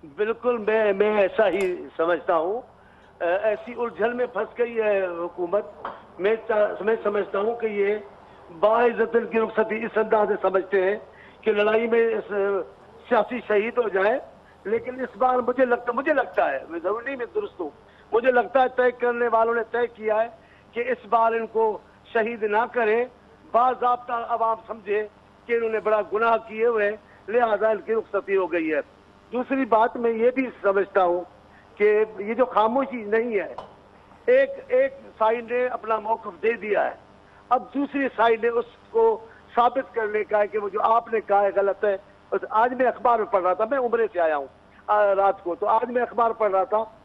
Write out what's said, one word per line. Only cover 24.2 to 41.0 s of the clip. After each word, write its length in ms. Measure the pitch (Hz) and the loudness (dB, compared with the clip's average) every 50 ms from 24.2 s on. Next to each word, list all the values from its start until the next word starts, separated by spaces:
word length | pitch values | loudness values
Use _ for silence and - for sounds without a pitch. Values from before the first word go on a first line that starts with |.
| 233 - 240 214 226 226 220 | -6 -4 -4 -2 0 0 -2
समझे 540 | 220 - - 226 226 196 202 202 214 214 208 - - - - - - - - | -2 -6 -12 -14 -10 -6 -4 -4 -4 -4 -6 -10 -20 -20 -20 -20 -16 -6 -4
कि 80 | 233 | -2
इन्होंने 240 | 233 226 226 220 214 | -2 -2 -2 -2 -2
बड़ा 220 | 175 214 220 214 | 0 0 0 0
गुनाह 360 | 202 - 185 214 233 233 233 220 | 0 0 -2 0 2 2 2 0
किए 300 | 226 220 214 220 226 240 | -2 -4 -4 -2 0 0
हुए 180 | 233 214 208 | 2 2 0
हैं, 140 | 202 214 214 - - - - - 190 | 0 -2 -4 -12 -20 -20 -20 -8 -2
लिहाजा 420 | 214 247 240 226 214 190 208 220 | 0 0 2 2 0 2 2 0
इनकी 220 | 220 196 151 - 226 | 0 0 -2 -2 -2
रुखसती 420 | 220 - - - 196 175 202 196 | -2 -2 -2 -4 -4 -2 0 0
हो 120 | 190 185 165 | 0 0 0
गई 200 | 165 170 160 156 | -2 -2 -2 -2
है। 140 | 151 143 - - - - - _ - - - - | -2 -2 -4 -6 -10 -20 -20 _ -20 -20 -16 -8
दूसरी 340 | - 247 247 - 269 269 262 | -6 -6 -4 -2 -2 -2 0
बात 320 | 208 233 214 226 240 - 247 | 2 4 4 4 2 0 -2
मैं 140 | 233 233 | -2 -2
ये 180 | 233 220 226 247 | 0 2 2 2
भी 180 | 254 262 262 233 | 2 2 -2 -4
समझता 540 | - - - 202 196 202 190 196 - 196 | -4 -4 0 0 2 2 0 0 2 2
हूँ 240 | 185 175 175 180 175 - - - - - - - - - - - | 2 4 2 0 -2 -8 -14 -20 -20 -20 -20 -20 -20 -14 -4 0
कि 40 | 208 214 208 214 220 214 - 185 202 | 2 4 4 4 2 0 -4 -8 -8
ये 120 | 208 233 | -4 0
जो 100 | 220 247 | 0 0
खामोशी 600 | 240 - 208 214 226 240 277 269 - 240 240 208 | 0 2 2 2 2 2 0 -2 -2 -6 -10 -6
नहीं 300 | 202 214 226 233 247 220 | -2 0 0 0 0 -2
है, 200 | 196 - - - - - - - - - - - - - - - - - 240 | -4 -4 -6 -10 -14 -16 -18 -20 -20 -20 -20 -20 -20 -20 -20 -20 -6 0 4
एक, 420 | 247 269 277 269 269 - - - | 4 4 4 2 -2 -8 -8 -2
एक 200 | 247 254 269 269 | 0 2 2 0
साइड 540 | 269 - 220 202 - - 220 220 233 240 226 214 | -2 -8 -20 -12 -4 0 0 0 0 0 -4 -4
ने 160 | 240 247 247 247 | -4 -2 -2 -2
अपना 300 | 240 226 - 220 220 220 | -4 -6 -4 -2 -4 -2
मौक़िफ़ 380 | 208 220 226 220 - 208 175 | -2 -2 -4 -4 -4 -10 -10
दे 180 | 170 196 226 240 | -4 -2 -2 -2
दिया 300 | 196 190 214 196 165 143 | -2 -2 -2 0 0 0
है, 280 | 123 - - - - - - - - - - - - | -2 -4 -8 -16 -20 -20 -20 -20 -20 -20 -12 -4 0
अब 200 | 247 262 - - - 269 | 0 0 0 -2 -6 -4
दूसरी 300 | 285 - - 277 277 240 | -4 -4 -2 -2 -2 -2
side 360 | - - 220 233 226 220 214 | 0 2 4 4 4 2 0
ने 60 | 233 | 0
उसको 800 | 233 202 180 - - - - - - 226 226 226 220 - - - - - - - | 0 -2 -4 -6 -8 -20 -12 -4 0 2 4 4 2 0 -4 -14 -20 -20 -16 -6
साबित 340 | - 233 233 247 247 269 262 - - | 0 2 2 4 2 0 -4 -4 -4
करने 280 | 226 220 208 208 214 208 | -4 -4 -2 -2 -2 -2
का 140 | - 214 208 | 0 2 2
है 100 | 208 202 | 2 2
कि 100 | 208 214 | 0 -4
वो 120 | 202 196 | -4 -4
जो 100 | 208 214 | -4 0
आपने 420 | 202 220 226 233 | 2 2 2 2